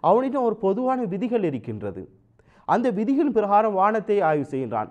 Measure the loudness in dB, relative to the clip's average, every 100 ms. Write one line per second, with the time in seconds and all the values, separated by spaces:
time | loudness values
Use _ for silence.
0 | 2 2 2 0 -2 0 -2 0 -2 -2
1 | -4 -4 -2 -2 -2 -4 -8 -8 -8 -10
2 | -14 _ _ _ _ _ -2 0 2 0
3 | 0 2 2 0 4 4 4 2 2 0
4 | 0 2 2 0 -2 -6 -4 -4 -4